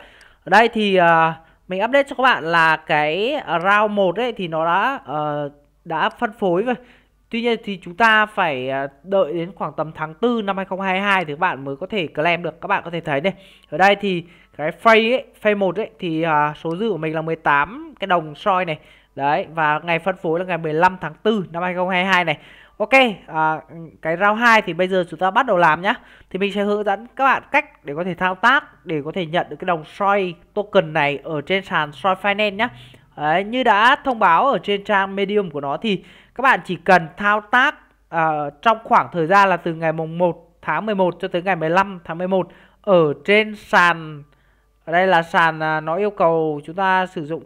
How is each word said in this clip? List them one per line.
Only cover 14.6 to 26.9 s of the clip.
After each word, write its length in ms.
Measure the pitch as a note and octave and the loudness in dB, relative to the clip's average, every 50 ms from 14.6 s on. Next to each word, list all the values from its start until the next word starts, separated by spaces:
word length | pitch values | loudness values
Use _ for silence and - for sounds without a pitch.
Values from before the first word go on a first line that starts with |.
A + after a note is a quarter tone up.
| D3 E3 | -8 -8
phase 400 | E3 - - A3+ A3 A3 A3+ A3+ | -8 0 4 4 6 6 4 2
ấy, 140 | B3+ C#4 - - _ | 0 -2 -4 -10 _
phase 200 | _ - G#3+ G#3 | _ 0 0 2
một 200 | G3+ G3 F3+ E3+ | 2 0 -2 -2
ấy 140 | G#3 A3+ - - - | -4 -8 -8 -10 -8
thì, 220 | F#3+ E3+ D#3+ D#3+ | -6 -4 -2 -2
à, 320 | E3 E3 D3+ D3 D3 D3+ D3 - | 0 2 2 2 2 0 -2 -6
số 140 | - E3 E3 | -6 -6 -4
dư 140 | F3+ A3+ A3+ | -2 -2 -2
của 80 | F3+ | -2
mình 180 | D#3 D#3+ D#3+ D#3 | -4 -4 -4 -4
là 60 | D#3+ | -4
mười 140 | D#3+ E3 D#3+ | -4 -4 -6
tám 580 | D#3+ - D#3+ C#3+ C#3+ D3 F3 A#3 D4+ E4 D#4+ B3+ - | -2 0 2 2 2 2 -2 -6 -14 -18 -18 -12 -10
cái 80 | G3 | -2
đồng 280 | F#3+ F3+ F3 D#3 D3+ D3 | 0 0 0 0 -6 -12
soi 300 | - - G#3 F#3 F#3 F#3 | -4 -2 -2 0 0 -2
này. 140 | E3+ D3+ - - _ _ _ _ _ _ | -4 -6 -10 -12 _ _ _ _ _ _
Đấy, 320 | C#3 C#3 C#3+ D3+ F#3 F3 C#3+ D#3 | -2 0 0 0 0 -2 -4 -4
và 260 | E3 D#3 D3+ D3+ D#3 E3 | 0 0 0 0 -2 -2
ngày 160 | E3+ E3+ D#3+ | -2 -4 -2
phân 160 | - G3 F3+ | -2 -4 -6
phối 220 | - - E3 D#3+ F3 | -4 -4 -2 -2 -2
là 60 | F#3 | -2
ngày 120 | F3+ F3 | -4 -6
mười 160 | E3 E3 D#3 D3+ | -6 -4 -4 0
lăm 240 | D#3 F3+ F#3 F#3 - | 2 2 2 0 -2
tháng 120 | F3 D3+ D3+ - - | -8 -12 -12 -4 -2
tư 220 | G#3+ A3+ G#3 E3 - | -2 -2 -2 -4 -6
năm 120 | D#3+ E3+ F3+ | -8 -6 -6
hai 120 | F#3 F3 | -4 -4
không 140 | F3+ F3+ F#3 | -4 -2 -2
hai 160 | F#3+ F3+ F#3 | 0 0 0
hai 200 | G3 F#3+ F3+ F3 | 2 2 2 2
này. 120 | D#3+ C#3+ - - - - - - _ _ | 0 -4 -6 -10 -18 -20 -20 -20 _ _
Ok, 120 | - G#3+ - C4 C4+ B3+ A3+ F#3 - - | -6 -2 2 4 4 4 2 0 -6 -12
à, 340 | - D#3+ D#3 D#3 D#3 D#3 C#3+ - - E3 E3 D#3+ D3+ - _ | -8 -4 -2 0 0 -2 -4 -8 -14 -18 -18 -18 -20 -18 _
cái 160 | - D#3+ E3+ | -6 -4 -2
round 220 | E3+ G3+ G#3 G#3+ A3+ | 0 2 0 2 2
hai 220 | A#3+ A#3 A3+ A3 | 4 4 4 4
thì 120 | G#3 F#3 E3+ | 2 0 -2
bây 140 | E3+ F#3 | -2 0
giờ 160 | F#3 F#3+ F#3 E3+ - | 0 0 0 -2 -2
chúng 100 | D#3+ - | -4 -2
ta 120 | F#3 F#3 | -2 0
bắt 140 | F#3+ A#3+ C4+ | 2 0 2
đầu 120 | B3 G3 | 2 2
làm 240 | F3 E3+ D#3 D3+ E3 | 4 4 4 2 2
nhá. 120 | F3+ G#3 B3+ - - - - - _ _ | 0 -2 -4 -4 -10 -20 -20 -20 _ _
Thì 100 | - F3+ | -6 -4
mình 140 | G3+ G3 F#3 | -4 -4 -2
sẽ 100 | G#3 G3+ | -2 -2
hướng 200 | G#3 G#3 G#3 G3+ | 0 -2 0 0
dẫn 240 | G#3 | -2